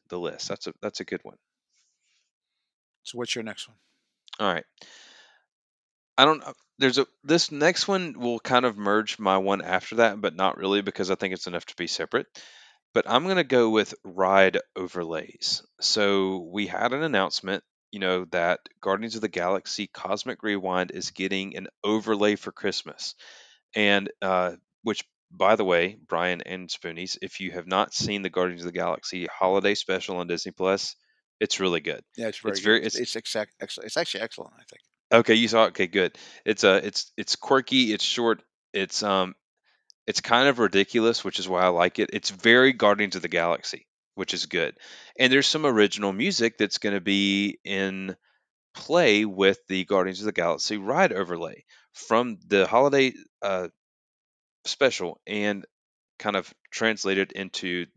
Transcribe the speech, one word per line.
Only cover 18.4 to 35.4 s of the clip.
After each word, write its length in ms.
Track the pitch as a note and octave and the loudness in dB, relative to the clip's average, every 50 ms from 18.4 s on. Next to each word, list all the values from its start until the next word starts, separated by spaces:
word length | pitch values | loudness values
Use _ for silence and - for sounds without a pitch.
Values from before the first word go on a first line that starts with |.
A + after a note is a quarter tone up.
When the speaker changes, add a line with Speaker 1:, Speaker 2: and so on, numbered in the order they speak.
| E2+ F2+ F2 - _ - _ _ | 2 2 0 -2 _ -20 _ _
Speaker 1:
Guardians 340 | - G2 G2 G2+ A2+ A2+ A2 | -2 -2 -2 -2 -2 -6 -6
of 60 | A2+ | -4
the 60 | A2 | -6
Galaxy 600 | F#2+ - F2+ F2 F2+ G2 F#2 - - - - G2+ | -4 -4 -2 -2 0 -2 -2 -4 -8 -8 -8 -8
Cosmic 560 | - - - - F#2 G2+ G#2 - B2+ G#2+ - - | -10 -12 -12 -6 -6 -6 -6 -6 -10 -10 -6 -4
Rewind 480 | G#2+ G2+ G2 F2+ F#2 F2+ F#2 F2+ F2+ | -4 -4 -2 -2 -2 0 0 -2 -2
is 200 | - F#2 F2 - | -6 -10 -10 -10
getting 440 | - - F#2+ F#2+ G2 F#2+ G2 G2 - | -8 -6 -6 -4 -4 -4 -6 -8 -10
an 120 | - F#2+ - _ - - | -12 -14 -14 _ -6 -2
overlay 520 | G#2 G#2+ A2 G#2 A2+ G#2+ G2+ G#2 G#2+ G#2 | 0 0 0 0 -2 0 2 2 2 2
for 160 | - - G2+ | 0 -4 -12
Christmas. 640 | - - - G2 - - - D2+ - - - - - _ - - - - - _ _ _ _ _ - | -12 -6 -6 -4 -4 -4 -10 -12 -14 -12 -12 -12 -14 _ -20 -20 -20 -20 -20 _ _ _ _ _ -2
And, 340 | G#2+ G#2 G2+ G2+ G2 G2 - - - | 0 2 4 4 2 0 -2 -8 -6
uh, 320 | G2 F#2+ F#2 F2+ F2+ F2+ E2 - _ _ _ _ - | -2 0 2 2 0 0 -4 -8 _ _ _ _ -6
which, 200 | A2+ G2+ - - _ _ _ _ _ | -4 -4 -4 -6 _ _ _ _ _
by 240 | - - F#2+ G2 A2 | -4 2 4 4 4
the 100 | G#2 G2+ | 4 4
way, 320 | F#2 F2 E2+ F2 F#2 G#2+ A2+ _ | 2 4 2 2 0 -4 -10 _
Brian 340 | - F2+ E2 F2 F2+ F2+ E2+ | -6 -4 -2 0 -2 -2 -4
and 260 | - - F#2 F#2 F#2 | -8 -12 -12 -12 -10
Spoonies, 500 | E2 - - - F2 E2 E2+ F#2 F#2 - - | -12 -14 -12 -12 -12 -12 -10 -10 -10 -10 -10
if 180 | F#2 F2 - - | -10 -12 -12 -10
you 120 | F#2+ - | -10 -8
have 160 | - F2+ D#2+ | -8 -10 -6
not 260 | F2+ F#2+ F#2+ - - - | -2 0 0 0 0 -2
seen 280 | - - G#2+ G2+ G2+ | -6 -4 -4 -4 -4
the 80 | F#2+ F2+ | -6 -4
Guardians 320 | - F#2 F2+ F2+ F2 E2+ | -2 -2 -2 -2 -4 -6
of 60 | E2+ | -10
the 120 | F2 E2+ F2 | -8 -6 -4
Galaxy 480 | F2 F2 D#2+ - - - F#2 F2+ E2+ | -4 -4 -4 -6 -8 -10 -10 -8 -10
holiday 480 | - - - F#2+ F#2 F#2+ G2 F#2 G2+ G#2 | -8 -4 0 0 2 2 2 2 2 0
special 420 | - - - F#2+ F#2 - - F#2 | 0 -2 -4 -4 -4 -4 -6 -6
on 100 | F2+ F2 | -6 -4
Disney 240 | F2 F2 E2 - F#2 | -4 -6 -6 -6 -10
Plus, 440 | - - F#2 F#2+ G2 G2 - - - _ _ _ _ _ _ _ _ - | -6 -2 0 0 0 0 -2 -8 -12 _ _ _ _ _ _ _ _ -4
it's 200 | G#2+ - - - | -4 -4 -2 0
really 200 | F#2+ F#2 E2+ E2 | 0 0 0 -2
good. 220 | D2 E2 D2 - _ _ - | -4 -4 -8 -8 _ _ -12
Speaker 2:
Yeah, 100 | A#2 A#2 | -8 -8
it's 120 | G#2+ - - | -8 -8 -6
very 120 | - A2 | -8 -6
Speaker 1:
It's 80 | G2 F#2+ | -6 -2
Speaker 2:
good. 60 | G2+ | 2
Speaker 1:
very, 180 | G#2+ A2+ - - | 2 2 2 2
Speaker 2:
It's, 120 | A2 - | -2 -4
Speaker 1:
it's 60 | B2 | -4
Speaker 2:
it's 140 | B2 - - | -6 -6 -8
exact, 380 | A#2 - - - A2 G#2 - _ - | -8 -8 -6 -6 -6 -6 -6 _ -16
ex-, 180 | - - - - | -14 -12 -12 -14
it's 180 | - A2 - | -12 -8 -6
actually 240 | D#3 E3+ - - G2 | -6 -4 -4 -6 -8
excellent, 320 | A2+ A2 - - - - _ | -8 -10 -10 -14 -18 -18 _
I 80 | _ _ | _ _
think. 180 | - - _ _ _ _ _ _ - A2+ | -20 -20 _ _ _ _ _ _ 4 6
Speaker 1:
Okay, 200 | A#2 A2+ - A2+ | 6 6 6 4
you 160 | A2+ | 4